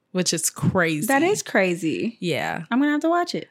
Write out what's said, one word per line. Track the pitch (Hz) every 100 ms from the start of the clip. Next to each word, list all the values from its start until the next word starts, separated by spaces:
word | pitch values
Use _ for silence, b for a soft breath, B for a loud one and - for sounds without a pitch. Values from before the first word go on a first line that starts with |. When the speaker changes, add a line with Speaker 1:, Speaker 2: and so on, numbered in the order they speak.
| _
Speaker 1:
Which | 185 175
is | 165 -
crazy. | - - 190 165 156 214
Speaker 2:
That | 269
is | 339 415
crazy. | - 226 185 170 160 95 214 -
Speaker 1:
Yeah. | 180 131 80 85 160
Speaker 2:
I'm | 240
gonna | 294
have | 294
to | 320
watch | 349 349
it. | 170 -